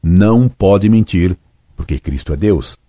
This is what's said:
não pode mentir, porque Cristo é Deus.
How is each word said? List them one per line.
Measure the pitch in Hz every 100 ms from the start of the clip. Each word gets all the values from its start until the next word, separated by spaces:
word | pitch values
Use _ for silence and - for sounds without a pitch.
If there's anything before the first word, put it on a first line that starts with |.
não | 82 90 101 117 123
pode | - 98 101 107
mentir, | 113 107 92 90 87 _ _ _ -
porque | - 69
Cristo | - 69 -
é | 71
Deus. | 104 87 64 -